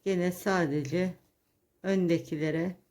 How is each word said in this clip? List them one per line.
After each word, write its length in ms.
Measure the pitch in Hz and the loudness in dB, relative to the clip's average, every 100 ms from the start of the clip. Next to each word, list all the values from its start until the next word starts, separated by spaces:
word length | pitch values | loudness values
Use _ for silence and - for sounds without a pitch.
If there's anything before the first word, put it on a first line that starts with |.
gene 280 | 196 185 180 | 0 2 0
sadece 800 | 180 202 185 160 147 131 170 185 - _ _ _ _ _ _ | 0 0 2 2 0 -2 -2 -2 -4 _ _ _ _ _ _
öndekilere 920 | 185 190 175 165 - 156 156 160 180 180 _ | -2 2 2 2 0 -4 -2 0 -2 -6 _